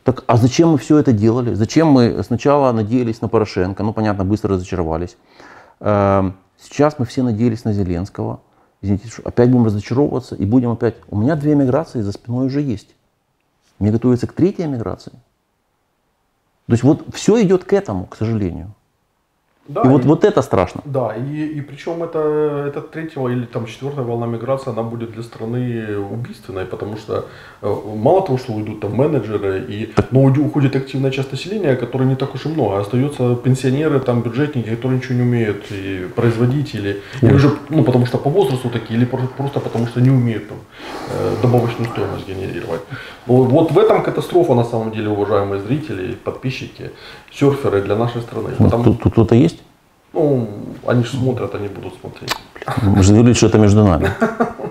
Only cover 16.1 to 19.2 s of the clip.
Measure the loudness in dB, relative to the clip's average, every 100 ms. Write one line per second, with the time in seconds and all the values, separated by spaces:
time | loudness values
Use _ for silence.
16.1 | _ _ _ _ _ -2 2 4 2 -2
17.1 | -4 2 4 4 2 2 -2 0 -6 -6
18.1 | -6 -2 -2 -2 -6 -12 -16 _ _ _
19.1 | _